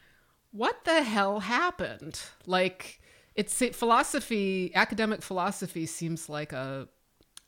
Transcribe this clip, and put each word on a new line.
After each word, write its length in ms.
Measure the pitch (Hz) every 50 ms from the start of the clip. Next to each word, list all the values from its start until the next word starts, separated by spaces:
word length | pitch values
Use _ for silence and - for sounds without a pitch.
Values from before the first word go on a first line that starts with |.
| _ _ _ _ _ _ _ _ _ _
what 320 | - 202 233 370 480 - -
the 180 | 349 330 320
hell 380 | 285 226 208 208 196 196 202 214
happened? 800 | 190 196 240 254 339 359 359 - 175 - 110 101 - 160 - - - - - - -
Like, 540 | 185 185 185 185 185 185 - - - - - - - - - _ _ _
it's, 280 | - 208 - - -
it, 120 | 247 240 240
philosophy, 1000 | - 247 233 226 247 294 - - 285 - - 233 208 196 190 185 185 180 170 -
academic 480 | 185 220 - 226 208 220 214 220 165
philosophy 640 | - - 190 180 175 202 196 - 196 165 - 170 160
seems 420 | 156 - - 170 160 165 160 - -
like 240 | 151 147 151 151
a, 360 | - 127 131 135 135 135 127 - _ _ _ _ _ _ _ _ _ - -